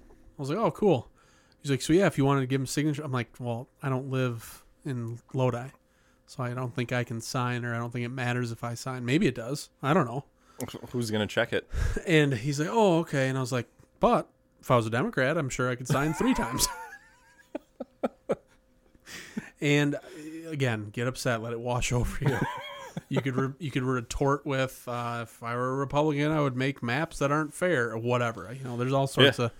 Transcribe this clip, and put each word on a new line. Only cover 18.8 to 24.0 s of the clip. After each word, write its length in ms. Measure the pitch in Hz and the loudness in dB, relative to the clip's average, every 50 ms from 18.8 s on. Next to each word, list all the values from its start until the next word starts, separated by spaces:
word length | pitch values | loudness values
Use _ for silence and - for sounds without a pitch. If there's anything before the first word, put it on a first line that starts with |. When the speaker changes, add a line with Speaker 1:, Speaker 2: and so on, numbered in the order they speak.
| _ _ _ _ _ - - - - - - - - - - - | _ _ _ _ _ -18 -16 -16 -16 -12 -10 -10 -10 -10 -8 -2
Speaker 1:
And, 340 | 160 143 143 147 147 143 143 | 2 4 4 4 4 2 0
uh, 40 | 135 - - - - 151 156 160 160 165 165 | -2 -6 -10 -16 -16 -14 -12 -12 -12 -10 -8
again, 400 | 160 143 135 123 113 107 104 104 | -4 0 0 0 0 -2 -4 -6
get 160 | 104 120 120 127 | -6 -4 -4 -4
upset, 340 | 123 - - 135 120 113 | -4 -2 -2 -2 -2 -2
let 120 | 110 117 117 | -2 -4 -6
it 60 | 117 | -6
wash 340 | 117 123 123 123 117 - 123 | -4 -2 -2 0 0 2 2
over 240 | 120 110 101 98 - | 2 2 0 0 0
you. 160 | 135 135 127 - - - - - - - - - - - - - - - | 0 0 2 2 0 -2 -4 -6 -10 -12 -12 -14 -14 -14 -12 -12 -8 -4
You 140 | 143 135 | -2 -2
could 140 | 120 135 123 131 | 0 0 0 0
re-, 160 | 135 131 143 - | -2 -2 -2 -6
you 120 | 180 135 | -8 -4
could 120 | - 139 127 | -4 -2 0
retort 600 | 131 131 123 | 0 0 -2